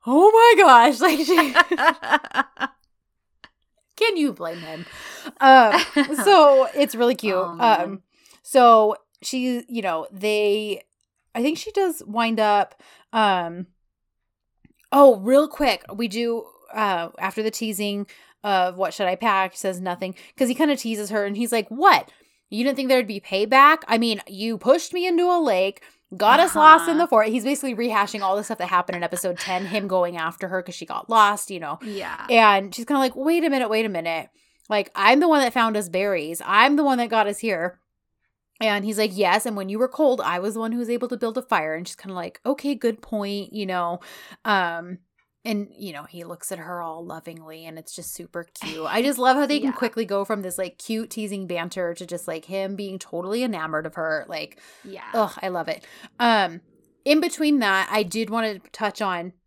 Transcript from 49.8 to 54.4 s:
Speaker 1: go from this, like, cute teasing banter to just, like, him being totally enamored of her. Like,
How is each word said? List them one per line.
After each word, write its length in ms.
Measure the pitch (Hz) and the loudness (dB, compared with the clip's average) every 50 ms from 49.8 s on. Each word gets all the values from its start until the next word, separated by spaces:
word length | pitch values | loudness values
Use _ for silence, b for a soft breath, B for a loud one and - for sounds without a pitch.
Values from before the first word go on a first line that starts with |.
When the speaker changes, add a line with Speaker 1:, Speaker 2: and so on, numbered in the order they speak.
| 254 226 - 226 226 | -6 -6 -6 -6 -6
Speaker 1:
go 200 | 180 202 196 202 | -4 -4 -6 -4
from 160 | - 220 202 | -4 -6 -8
this, 160 | 190 185 175 | -8 -10 -8
like, 200 | - 196 175 _ _ | -8 -10 -10 _ _
cute 300 | - - 220 220 226 220 | -12 -8 -8 -8 -8 -10
teasing 340 | - 226 214 202 202 196 190 | -10 -12 -10 -10 -10 -10 -10
banter 460 | 170 175 170 165 175 - 190 180 170 170 | -8 -8 -8 -8 -8 -8 -8 -8 -8 -8
to 80 | - 185 | -10 -12
just, 220 | 170 175 170 - | -12 -12 -12 -10
like, 180 | - 160 165 156 | -10 -12 -12 -12
him 300 | - 185 196 190 190 202 | -10 -8 -8 -8 -8 -8
being 220 | 196 202 196 190 190 | -10 -12 -12 -12 -14
totally 440 | - _ - - - 190 208 233 254 | -16 _ -12 -10 -8 -6 -6 -4 -4
enamored 420 | 247 208 170 160 160 160 151 160 | -4 -6 -8 -8 -6 -6 -8 -8
of 80 | 170 - | -8 -10
her. 300 | 175 160 160 156 151 - | -8 -6 -6 -6 -8 -8
Like, 320 | - 170 156 | -10 -12 -12